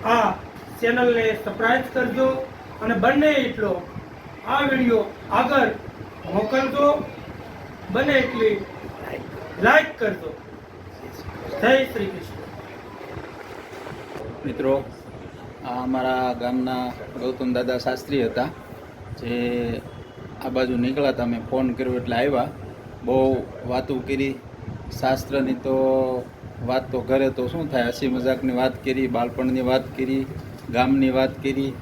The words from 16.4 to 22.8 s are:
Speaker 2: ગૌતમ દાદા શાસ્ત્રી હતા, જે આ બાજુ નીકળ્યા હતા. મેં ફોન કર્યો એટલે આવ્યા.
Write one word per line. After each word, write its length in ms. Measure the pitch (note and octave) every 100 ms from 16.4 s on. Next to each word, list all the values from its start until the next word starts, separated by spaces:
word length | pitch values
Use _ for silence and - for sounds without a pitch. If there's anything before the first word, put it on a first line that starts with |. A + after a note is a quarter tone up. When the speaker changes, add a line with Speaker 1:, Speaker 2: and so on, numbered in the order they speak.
| A#2+ B2+ B2+ B2+ B2 - - B2+
Speaker 2:
ગૌતમ 340 | B2+ B2+ B2+
દાદા 240 | A#2+ A#2+ B2+
શાસ્ત્રી 480 | B2+ C3+ - C#3 A2+
હતા, 200 | A#2+ C#3+ - - - - - - -
જે 640 | A#2+ A#2+ A#2+ A#2+ A#2 A#2 - - - - - - C3
આ 40 |
બાજુ 280 | B2+ B2+ B2
નીકળ્યા 320 | B2 C#3 C#3
હતા. 160 | A#2+ A#2+
મેં 240 | A#2 G#2
ફોન 240 | C3 C3
કર્યો 200 | A#2 B2+
એટલે 220 | B2 A#2+ A#2+
આવ્યા. 320 | C#3 B2+ - - - -